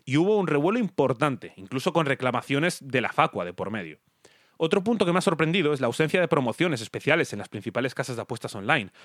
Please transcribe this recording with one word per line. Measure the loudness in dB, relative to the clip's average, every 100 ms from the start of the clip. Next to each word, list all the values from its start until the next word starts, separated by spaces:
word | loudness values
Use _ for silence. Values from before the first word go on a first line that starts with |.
y | -2 2
hubo | 4 4
un | 2
revuelo | 2 2 2
importante, | 0 2 2 2 0 0 -8 -16
incluso | -8 -4 0
con | 0 0
reclamaciones | 0 0 -2 -2 0 0 -4 -4
de | -2
la | 0
Facua | 0 0 -2 -6
de |
por | -6 -8
medio. | -8 -10 -14 _ _ -20 _ _ -4
Otro | 0 2
punto | 2 2 2
que |
me | 2
ha |
sorprendido | 2 2 2 2 0
es | 0
la | 0
ausencia | 0 0 2
de | 2
promociones | 2 0 0 0 -2
especiales | -6 -4 2 2 2
en | -4
las | -10
principales | -10 -6 -4 -2 -4
casas | -6 -8
de |
apuestas | -8 -8 -8
online, | -6 -2 -2 -4 -12